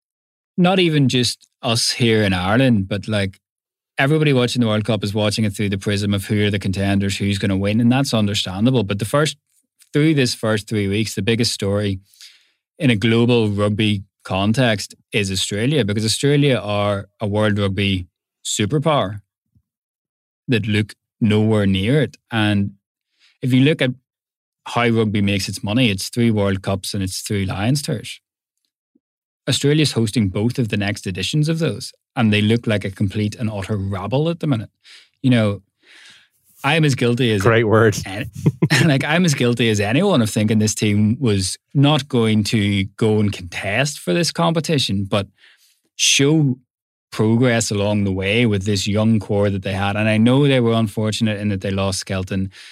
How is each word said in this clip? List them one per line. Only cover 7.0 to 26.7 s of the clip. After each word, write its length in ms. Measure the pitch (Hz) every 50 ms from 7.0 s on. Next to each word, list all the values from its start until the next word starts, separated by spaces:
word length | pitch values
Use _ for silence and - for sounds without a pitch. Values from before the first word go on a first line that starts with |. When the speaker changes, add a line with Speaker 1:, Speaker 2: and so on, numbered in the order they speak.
| 98 98 95
Speaker 1:
who's 220 | - 101 101 101 98
gonna 180 | 107 101 95
win, 240 | 92 98 101 107 117
and 120 | 120 117
that's 220 | 127 135 139 139 120
understandable. 680 | 110 104 101 101 - - 95 92 95 110 131 131 120
But 160 | 98 101 107 101
the 60 | 110
first, 320 | - - 143 160 147 - - _ _ _ _ _ _ _ _ _ _
through 220 | - 147 147 160 160
this 200 | 143 127 117 -
first 340 | - - 110 110 104 - -
three 200 | 113 107 101 98
weeks, 260 | 98 107 110 101 -
the 80 | -
biggest 300 | 98 110 113 113 120 -
story 480 | - - 104 98 101 104 104 101 95 95 - _ _ - - - - _ _ _ _ _ _ _ _ -
in 120 | 160 127
a 60 | 117
global 520 | 98 113 113 113 117 120 120 123 117 110 107
rugby 520 | 101 101 104 104 104 98 110 104 104 98 98 - _ _ -
context 720 | - 95 92 98 107 113 139 127 117 107 101 - - - _ _ _
is 180 | - 113 101 95
Australia, 540 | 95 92 - - 104 101 113 135 160 143 107
because 200 | 101 101 110 110
Australia 520 | 110 - - - 139 147 143 143 143 127
are 520 | 104 95 104 104 104 101 104 101 98 95 - _ -
a 60 | 113
world 320 | 101 101 104 107 107 101 101
rugby 480 | 101 98 95 101 101 98 95 90 87 - _ _ _ _ _ _ -
superpower 760 | - - - - - 147 156 135 165 151 131 101 98 104 104 - _ _ _ _ _ _ _ _ _ _ _ _ _ _ _ _ _ _ _ _ _ _ _ _ -
that 180 | 123 107 101
look 280 | 110 107 104 107 - - _ _ _ _ -
nowhere 460 | 117 104 107 107 107 110 110 107 101
near 340 | 98 95 95 95 113 139 151
it. 140 | 135 147 - - _ -
And 420 | 113 110 107 104 104 101 101 101 - _ _ _ _ _ _ _ _ _ _ _ _ _
if 100 | - 127
you 100 | 127 127
look 200 | 135 147 160 -
at 80 | 143 127 127 - _ _ _ _ _ _ _ _ _ _ _ _ -
how 220 | - - 120 120 120
rugby 320 | 117 113 110 107 98 107
makes 280 | 98 98 101 98 - -
its 140 | 98 -
money, 280 | - 98 104 127 127 107
it's 180 | 98 95 - -
through 240 | - 123 117 117
World 300 | 110 104 98 98 98 95
Cups 320 | - -